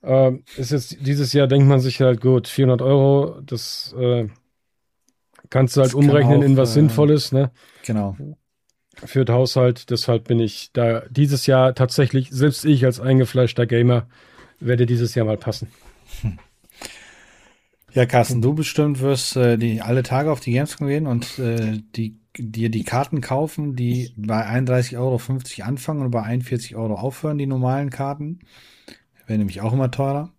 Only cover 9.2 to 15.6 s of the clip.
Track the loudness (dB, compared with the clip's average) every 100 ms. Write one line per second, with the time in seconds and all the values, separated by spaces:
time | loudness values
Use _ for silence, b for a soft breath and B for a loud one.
9.2 | 2 2 2 2 2 0 -4 -4 0 -2
10.2 | 0 0 0 -4 -8 -2 0 0 -4 0
11.2 | 2 2 2 4 4 2 -2 2 0 0
12.2 | -4 0 0 0 2 4 2 0 2 2
13.2 | 2 2 0 0 0 2 4 2 -2 b
14.2 | b b b b -2 0 2 0 -2 -2
15.2 | -2 -2 -4 -8